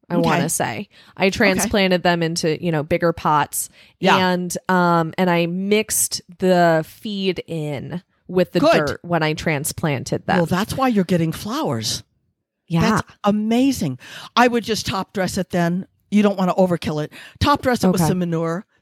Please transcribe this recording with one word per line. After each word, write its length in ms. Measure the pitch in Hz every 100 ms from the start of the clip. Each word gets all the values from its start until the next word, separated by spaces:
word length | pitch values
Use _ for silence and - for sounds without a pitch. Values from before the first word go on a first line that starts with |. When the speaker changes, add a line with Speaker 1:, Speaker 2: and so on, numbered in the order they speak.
| -
Speaker 1:
I 60 | 175
Speaker 2:
Okay. 120 | 165
Speaker 1:
wanna 220 | 160 170
say. 400 | - 131 107 - _ - -
I 80 | 190
Speaker 2:
Okay. 40 |
Speaker 1:
transplanted 720 | 185 202 185 214 214 190 180
them 180 | 180 170
into, 400 | 165 170 165 156
you 80 | 175
know, 120 | 156
bigger 300 | 151 170 170
pots 560 | 165 165 151 139 - - - - -
Speaker 2:
Yeah. 180 | 185 165
Speaker 1:
and, 380 | 185 180 180 - -
um, 460 | 185 175 170 160 -
and 120 | 185
I 160 | 170 170
mixed 760 | 180 196 214 214 - - - - 175
the 440 | 185 175 170 160 160
feed 560 | - 220 196 190 175 -
in 560 | 165 151 135 - 180 - _ -
with 240 | 180 180
the 80 | 175
Speaker 2:
Good. 260 | 311 269 143
Speaker 1:
dirt 120 | -
when 200 | 175 170
I 100 | 156
transplanted 920 | 160 175 160 160 - 160 143 - - -
them. 100 | -
Speaker 2:
Well, 80 | 160
that's 300 | 180 220 269
why 120 | 262
you're 160 | 208
getting 280 | 180 175 165
flowers. 720 | - 208 277 254 113 110 - - _ _ _ _ _ -
Speaker 1:
Yeah. 140 | 165
Speaker 2:
That's 260 | 220 - - -
amazing. 760 | 202 208 214 233 269 247 156 127 - - - 220
I 120 | 247
would 160 | 240
just 220 | 190 - -
top 280 | 196 185
dress 240 | 202 180 196
it 100 | 180
then. 380 | 175 170 180 - _ -
You 100 | 208
don't 160 | 202 190
wanna 160 | 180
overkill 500 | 170 185 170 - 151
it. 80 | 151 - - -
Top 220 | 294 285
dress 200 | 262 240
it 40 | 277
with 140 | 208
Speaker 1:
Okay. 60 | 165
Speaker 2:
some 100 | 185
manure. 460 | 175 165 165 170 - _